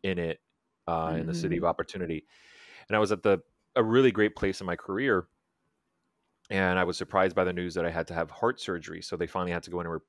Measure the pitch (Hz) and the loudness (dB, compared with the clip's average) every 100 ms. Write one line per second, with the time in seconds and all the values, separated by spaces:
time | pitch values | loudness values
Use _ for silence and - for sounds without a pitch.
0 | 95 87 82 80 _ _ _ _ - 82 | -4 -2 -4 -6 _ _ _ _ -4 -2
1 | - 82 82 85 82 85 85 82 - 98 | -2 -2 -4 -4 -2 0 0 -2 -4 -6
2 | 87 78 - _ - - - - - 107 | -6 -6 -10 _ -20 -20 -20 -20 -2 2
3 | 107 101 107 95 - _ _ - 110 120 | 2 2 4 2 0 _ _ 0 4 6
4 | 131 107 107 - 98 95 92 85 - 98 | 6 6 2 2 -2 -2 -4 -6 -4 -2
5 | 135 98 87 _ _ _ _ _ _ _ | 2 0 0 _ _ _ _ _ _ _
6 | _ _ _ _ - 98 92 92 90 87 | _ _ _ _ -6 0 2 2 0 -2
7 | 85 98 95 90 92 90 90 85 82 82 | 0 2 2 2 0 0 -4 -2 -2 -2
8 | 80 85 82 - 117 127 - 87 80 82 | -4 -4 -6 -2 -2 -2 -6 -8 -8 -14
9 | - 87 85 95 90 87 85 87 85 80 | -10 -6 -4 -4 -4 -4 -6 -8 -6 -8